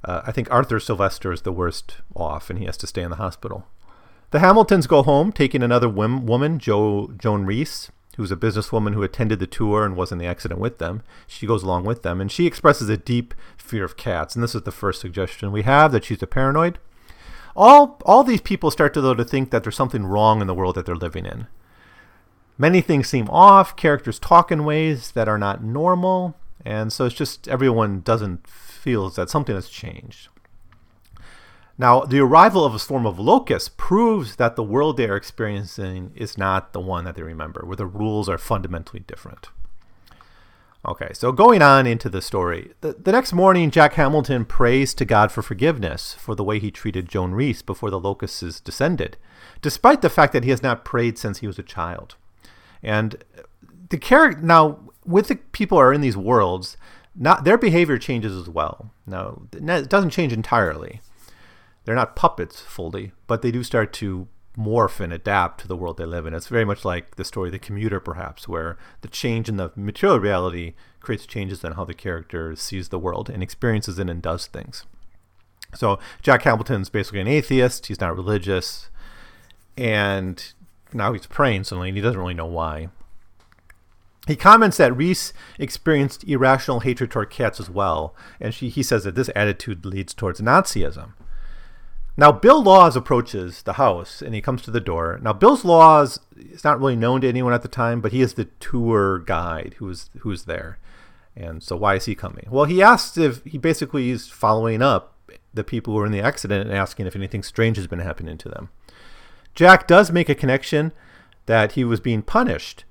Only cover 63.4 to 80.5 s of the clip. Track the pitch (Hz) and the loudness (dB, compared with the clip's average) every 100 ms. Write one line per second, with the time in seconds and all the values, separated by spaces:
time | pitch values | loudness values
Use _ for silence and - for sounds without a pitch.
63.4 | 127 117 120 120 104 - 104 92 95 - | -2 -4 -4 -2 -2 -6 -8 -8 -12 -18
64.4 | - - 107 117 101 - 90 85 104 98 | -18 -10 -4 0 0 -2 -8 -8 -2 0
65.4 | 87 - 95 90 87 80 82 85 78 82 | 0 -6 -12 -10 -10 -10 -10 -8 -8 -12
66.4 | - 117 107 101 107 87 - - 90 - | -4 -2 -2 -4 -4 -6 -10 -14 -10 -8
67.4 | 92 95 - 101 110 98 - 82 - - | -8 -10 -12 -8 -6 -6 -10 -12 -12 -16
68.4 | - 85 80 85 - - - - 127 113 | -12 -10 -8 -12 -18 -20 -16 -8 -4 -4
69.4 | 110 101 87 - 101 104 196 143 101 95 | -4 -6 -8 -8 -10 -2 2 2 2 0
70.4 | 90 87 85 - - _ - 110 - 107 | -2 -6 -12 -16 -20 _ -10 -10 -8 -10
71.4 | 98 95 85 80 87 85 101 85 80 85 | -10 -10 -12 -10 -12 -10 -10 -10 -10 -10
72.4 | 80 80 - 95 87 90 87 87 - - | -10 -10 -10 -10 -10 -8 -6 -8 -10 -10
73.4 | 90 - 123 107 - 90 92 85 85 85 | -10 -6 -2 -2 -4 -8 -8 -6 -6 -8
74.4 | - - - - - - - - _ _ | -10 -14 -16 -18 -20 -20 -20 -20 _ _
75.4 | _ _ - - 110 - - - - 127 | _ _ -20 -4 -2 -2 -6 -6 2 4
76.4 | - 113 110 117 95 107 95 101 95 147 | 4 0 -2 -4 -4 -6 -6 -6 0 0
77.4 | - 131 123 - - 101 90 85 90 104 | 2 2 2 -2 -12 -6 -6 -6 -4 -4
78.4 | 98 92 - - - - - - - - | -2 -4 -4 -12 -14 -14 -16 -18 -20 -20
79.4 | - - _ - 120 107 101 98 92 90 | -20 -20 _ -6 -2 0 0 -2 -6 -10
80.4 | - | -16